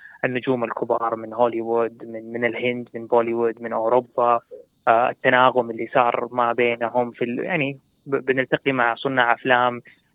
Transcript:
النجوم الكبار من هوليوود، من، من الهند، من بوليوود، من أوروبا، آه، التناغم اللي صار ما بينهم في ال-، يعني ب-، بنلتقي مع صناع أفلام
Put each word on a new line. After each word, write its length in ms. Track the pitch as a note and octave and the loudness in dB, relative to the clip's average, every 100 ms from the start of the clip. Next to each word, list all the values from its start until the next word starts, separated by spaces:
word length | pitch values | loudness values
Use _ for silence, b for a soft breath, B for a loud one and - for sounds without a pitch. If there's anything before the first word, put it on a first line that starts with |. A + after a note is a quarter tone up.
| B B | B B
النجوم 400 | C3+ B2+ B2 B2+ | -4 -2 -2 -2
الكبار 520 | A2+ - A#2 A#2 A2+ A2+ | -2 -4 -2 -2 -2 -4
من 160 | A2 | -6
هوليوود، 680 | A2 A#2+ A#2 A2+ A#2 A2+ A#2 | 0 0 0 -2 0 -2 -4
من، 280 | A2+ A2+ A2+ | -14 -14 -10
من 120 | A#2 | -4
الهند، 440 | A#2+ A2+ B2 B2 A#2+ | -2 -2 -4 -4 -8
من 120 | A#2 A2+ | -12 0
بوليوود، 480 | A#2+ A#2 A#2 A#2 A2+ | 2 2 0 -2 -2
من 120 | A#2 | -6
أوروبا، 680 | A2+ A2+ B2 A#2+ - A#2+ A#2 - - - _ - | -4 0 0 0 0 2 2 -2 -18 -20 _ 2
آه، 220 | A2+ B2+ | 4 2
التناغم 600 | C3 C3+ B2+ B2+ B2 A#2 | 0 2 6 6 4 -2
اللي 180 | A2+ A2+ | -4 -2
صار 340 | C#3 A#2+ A#2+ A#2+ | 0 2 0 -2
ما 200 | B2 A#2+ | 0 0
بينهم 580 | A#2 A#2+ A#2 A#2 A#2+ A#2+ | 2 0 0 -2 -2 -2
في 140 | A#2 | -4
ال-، 200 | A#2+ B2+ | -6 -4
يعني 340 | - F3+ C#3 C3+ _ _ - | -4 -2 -4 -6 _ _ -4
ب-، 180 | C3+ | -2
بنلتقي 480 | C3 C3 B2+ D3 C#3 | 0 -2 0 -2 0
مع 220 | C3 A#2+ | 0 0
صناع 380 | A2+ C#3 C3 A#2+ | 0 -2 2 2
أفلام 480 | A#2 C3 B2 B2 A#2+ b b b | 2 2 2 2 -2 b b b